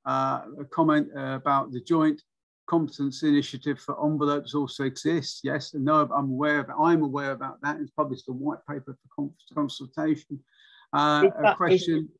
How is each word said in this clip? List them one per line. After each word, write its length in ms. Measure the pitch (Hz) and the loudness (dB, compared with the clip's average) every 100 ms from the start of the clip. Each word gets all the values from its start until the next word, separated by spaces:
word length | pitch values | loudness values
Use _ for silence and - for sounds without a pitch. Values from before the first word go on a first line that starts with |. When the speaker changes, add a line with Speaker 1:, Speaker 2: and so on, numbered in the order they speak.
| 131 | -4
Speaker 1:
uh, 360 | 135 135 131 - 147 | -2 0 -2 -6 -14
a 60 | 139 | -8
comment, 420 | - 156 151 - 139 | 0 4 4 2 -6
uh, 200 | 135 135 | -6 -4
about 360 | 147 139 139 | 2 2 0
the 80 | 123 | -6
joint 420 | - 165 156 151 _ _ _ _ - | 0 2 2 0 _ _ _ _ -2
competence 560 | 170 156 - 139 131 | 0 0 -4 -6 -2
initiative 560 | 156 147 143 131 151 143 | 2 2 2 -6 -6 -6
for 240 | - - 151 | -6 -2 0
envelopes 480 | 156 147 147 139 | 2 2 0 -2
also 300 | 147 139 - | -4 -4 -2
exists. 560 | 135 131 156 165 135 - | -4 -2 -2 -2 -4 -8
Yes, 300 | - 147 - | -4 -4 -6
and 120 | 151 135 | -4 2
no, 160 | 156 139 | 4 4
I'm 160 | 143 139 | 0 -2
aware 300 | 127 151 147 | 0 2 0
of, 100 | 135 135 | 0 2
I'm 260 | 160 165 | 4 4
aware 280 | 147 139 139 | 4 -2 -4
about 300 | 127 135 - | -4 -8 -6
that. 180 | 143 156 | -6 -6
It's 120 | - | -6
published 360 | - 143 131 - | -4 -4 -4 -8
a 60 | |
white 260 | 127 143 - - | -6 -4 -6 -8
paper 260 | 143 135 | -12 -12
for 160 | 131 _ - | -18 _ -8
con-, 180 | 143 - _ | -8 -8 _
consultation. 880 | 151 139 - 135 - 156 156 - 135 _ _ _ _ - | -6 -4 -6 -12 -4 -2 -2 -4 -14 _ _ _ _ -4
Uh, 320 | 143 147 147 190 | 0 2 4 4
Speaker 2:
Is 40 | - | 4
Speaker 1:
a 40 | |
Speaker 2:
that, 140 | 208 - | 2 4
Speaker 1:
question. 520 | 175 185 175 160 156 | 4 4 4 -2 -2